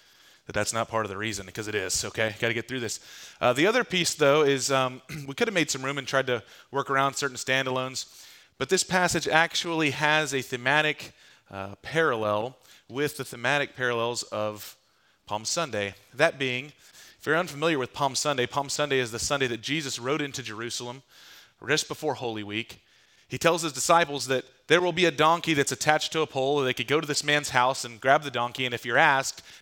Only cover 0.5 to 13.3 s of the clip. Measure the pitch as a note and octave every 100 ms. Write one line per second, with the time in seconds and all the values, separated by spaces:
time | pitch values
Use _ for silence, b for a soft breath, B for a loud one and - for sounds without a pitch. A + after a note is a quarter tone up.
0.5 | G#2 G#2 A2+ A2+ A2+ G#2 G2 A2 G2+ F#2
1.5 | A2 G#2+ G#2+ F#2 - G#2+ A#2 A2 G#2+ A#2
2.5 | A2+ - B2+ A2 - B B B B B2
3.5 | B2 F#3 B3 A3 F#3 D#3+ - C#3+ D3 C#3+
4.5 | C3+ A#2+ C3+ B2+ B2+ - D3+ C3+ C3+ A3+
5.5 | F#3 D3 C3+ C3+ C#3+ B2 C3+ C3 A#2+ -
6.5 | B B C3+ C3 C3+ C#3 C3 C#3 A#2+ -
7.5 | C3 C3 C3 C3 B2+ - B B B B
8.5 | - C3+ F#3 - F3+ F3+ E3 - D#3 E3
9.5 | - F3 E3 D3+ C3 D3+ D3+ D3 C#3 -
10.5 | B2 B2+ D3+ D3+ D3 - b b b _
11.5 | G2 G2 G2+ - D#3 D#3 A#2 G#2+ G#2 B2
12.5 | - b b - A#2+ D3 - B2+